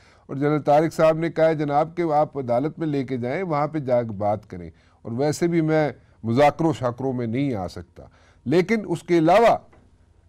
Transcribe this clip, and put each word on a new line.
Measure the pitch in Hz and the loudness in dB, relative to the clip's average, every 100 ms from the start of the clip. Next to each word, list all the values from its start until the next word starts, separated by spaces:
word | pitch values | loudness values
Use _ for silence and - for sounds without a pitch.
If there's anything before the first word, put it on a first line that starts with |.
| _ _ - | _ _ -12
और | 139 | -4
जनरल | 147 151 | -2 0
तारिक | 139 147 160 | 2 2 2
साहब | - 160 160 | 2 2 2
ने | 165 | -2
कहा | 165 160 | 2 2
है, | 160 | 2
"जनाब | 151 143 160 | 0 0 -2
कि | 165 | -2
आप | 170 147 151 139 | -2 0 0 -4
अदालत | 123 120 151 147 | -2 -2 -2 -4
में | 160 | -4
लेके | 143 127 131 | -4 -4 -6
जाएं, | 120 151 | -4 -4
वहाँ | 190 147 151 | -4 -2 -2
पे | 156 | -4
जाके | 127 123 117 | 0 0 0
बात | 98 104 107 | -4 -2 -4
करें।" | - 90 85 - _ _ | -6 -16 -16 -18 _ _
और | - | -10
वैसे | 117 147 147 175 | -4 -2 0 0
भी | 170 | 0
मैं | 156 156 147 117 _ _ | 0 0 0 -4 _ _
मुज़ाकरों | 110 117 147 - 165 | -2 4 4 4 -2
शाकरों | 135 123 120 131 | -2 -4 -4 -6
में | 127 120 | -4 -4
नहीं | 117 143 | -4 -4
आ | 107 90 | -4 -6
सकता। | 90 85 - 69 _ _ _ 117 | -10 -18 -20 -20 _ _ _ 0
लेकिन | 160 185 226 | 2 2 -2
उसके | 202 165 - 170 | -2 -6 0 2
अलावा | 160 196 233 139 - _ _ _ _ _ | 6 6 6 4 -2 _ _ _ _ _